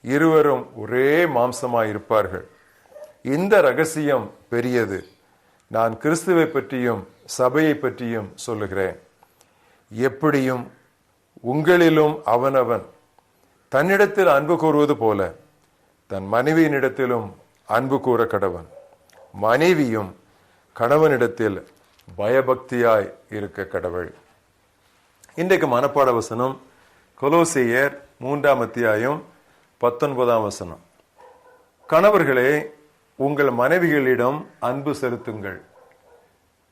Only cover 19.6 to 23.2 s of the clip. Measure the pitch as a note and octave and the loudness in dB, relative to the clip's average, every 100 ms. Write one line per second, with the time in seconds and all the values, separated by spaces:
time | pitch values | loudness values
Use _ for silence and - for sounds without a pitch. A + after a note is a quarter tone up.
19.6 | E3+ E3+ B2+ A2 F#2+ - _ _ _ _ | 2 2 0 -4 -6 -12 _ _ _ _
20.6 | _ - A#2 D3 D#3 C3 A#2+ A#2+ G#2+ F#2+ | _ -4 0 4 4 2 0 0 -4 -4
21.6 | - _ _ _ - F2+ G#2 C3 C3 B2+ | -10 _ _ _ -18 -6 0 0 0 -2
22.6 | - B2 A#2+ A2 F#2+ - | -4 0 2 2 0 -8